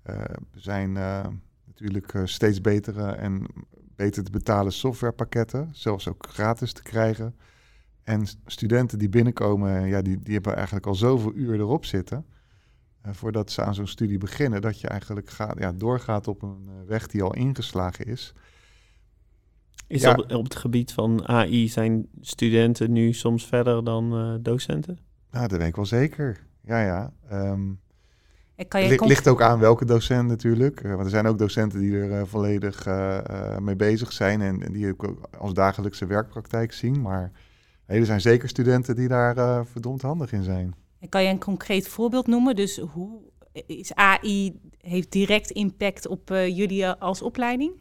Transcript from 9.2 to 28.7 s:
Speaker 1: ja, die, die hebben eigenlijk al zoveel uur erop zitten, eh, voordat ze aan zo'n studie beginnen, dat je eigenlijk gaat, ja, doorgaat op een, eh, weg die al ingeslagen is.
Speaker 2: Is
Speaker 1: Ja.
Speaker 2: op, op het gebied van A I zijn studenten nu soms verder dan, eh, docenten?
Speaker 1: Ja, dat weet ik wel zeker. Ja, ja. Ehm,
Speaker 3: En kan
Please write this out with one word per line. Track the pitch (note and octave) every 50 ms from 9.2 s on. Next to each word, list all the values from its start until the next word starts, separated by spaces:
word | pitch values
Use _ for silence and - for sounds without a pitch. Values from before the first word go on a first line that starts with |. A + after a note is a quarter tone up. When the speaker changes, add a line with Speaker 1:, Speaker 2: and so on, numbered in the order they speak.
| A#2 B2 A#2 - G#2+ G#2 G2+ G2+ G2+ G2 F#2+ F#2 F#2+
Speaker 1:
ja, | F#2+ G2 G2
die, | F#2 F#2+ F#2+ F#2+
die | - - G#2
hebben | G#2 F#2+ G2+ -
eigenlijk | - G2+ G2 G#2 G2 -
al | G2+ G2
zoveel | F#2+ A2+ B2 C3 A#2+ A2 A2 -
uur | B2+ C3+ A#2 A2
erop | G#2 G#2 G#2 C3+ E3 -
zitten, | - - F#2+ F2+ - A#2 C#3 E3 - _ _ _ _ _ _ _ _ _ _ _ _ _ _
eh, | _ G#2 G2
voordat | - - A2+ G#2+ A2 G2+ -
ze | - -
aan | - G2+ G2+
zo'n | F#2+ G2+
studie | F#2+ - - A#2 G2+ G2+
beginnen, | F#2+ G2 G2 - - D3 C3 A2 G2
dat | G#2 A2 G#2 -
je | -
eigenlijk | - - G2+ - - G#2+ G#2 G2+ -
gaat, | - - G#2+ G#2+ - -
ja, | G#2 F#2
doorgaat | F2+ F2+ A2 A#2 B2 B2 - - A2 G#2 G#2+
op | - G2+ -
een, | - G2+ G2 F#2+ G2
eh, | G2 F#2+ F#2+ F#2
weg | F#2 G#2+ A2 A2
die | - - G#2 F#2+
al | F#2 -
ingeslagen | - B2 C3+ C3+ B2+ A2+ - - F#2 F#2 F2+ - - -
is. | G#2+ A2+ - - - - - _ _ _ _ _ _ _ _ _ _ _ _ _ _ _ _ _ _ _ _ _ _ _ _ _ _ _ - -
Speaker 2:
Is | _ D#3+ C3+
Speaker 1:
Ja. | B2+ C3 B2
Speaker 2:
op, | B2 G#2+ -
op | C3 A#2+ A2+
het | B2+ -
gebied | - - B2 A#2 A#2+ A#2+ - -
van | - G#2+ A2+ A2+ A2 - -
A | A#2+ A#2 G#2+
I | D#2 A2+ A#2+ A2+
zijn | A2+ A#2 A#2 A2 A2 A2+ A2 - - - -
studenten | - - - - B2+ A2+ A2+ A2+ A#2 A#2 A#2+ - A#2 A2+
nu | A#2 A#2 A#2 A#2 A#2
soms | - - A#2 A#2 A2+ -
verder | - - A#2+ A#2+ B2 A#2+ A#2 A#2
dan, | A#2 A2+ A2+ A2+ A#2 A#2
eh, | A2+ A2+ A2+ A2+ A2+
docenten? | A#2 A2+ B2 B2 - - D3 D3+ D3+ F3+ F3+ - - _ _ _ _ _
Speaker 1:
Ja, | - B2 B2
dat | A2 F#2+ E2
weet | E2+
ik | E2 F2
wel | G2+ G2+
zeker. | F#2+ A#2 A#2+ C#3 D#3 - - D3 C3 G2 - - - _ _
Ja, | - G#2 A2+ A#2 G#2+
ja. | F#2+ F2 F#2 A2+ C3+ - - - -
Ehm, | G#2 G2 G2 G2 G2 G2 G2 G2 F#2+ F#2+ _ _ _ _ _ _ _ _ _ _ _ _ _ _ _
Speaker 3:
En | - F#3
kan | -